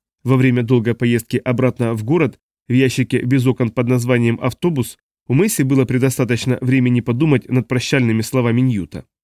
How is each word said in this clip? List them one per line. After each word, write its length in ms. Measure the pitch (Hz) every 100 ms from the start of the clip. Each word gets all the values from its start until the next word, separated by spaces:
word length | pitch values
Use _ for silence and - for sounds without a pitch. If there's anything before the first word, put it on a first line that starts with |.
| _ _
Во 140 | 120 131
время 260 | 127 123
долгой 320 | 117 123 113
поездки 440 | 110 120 117 - 120
обратно 560 | - 117 127 110 117
в 100 | 113
город 340 | 107 175 131 - _ _ -
в 40 |
ящике 500 | 127 131 - 123 127
без 240 | 123 135 127
окон 240 | - 120
под 180 | 127 120
названием 500 | 127 120 123 117 113
"автобус" 560 | 127 - 180 143 - - _ _ -
у 80 |
Мэсси 280 | 131 214 -
было 220 | 135 135
предостаточно 720 | 127 123 135 - 117 117 127 123
времени 400 | 127 131 123 123
подумать 480 | 117 120 160 127 -
над 180 | 127 -
прощальными 560 | 127 - 139 120 110
словами 380 | 110 131 117 120
Ньюта. 440 | 131 104 82 - - _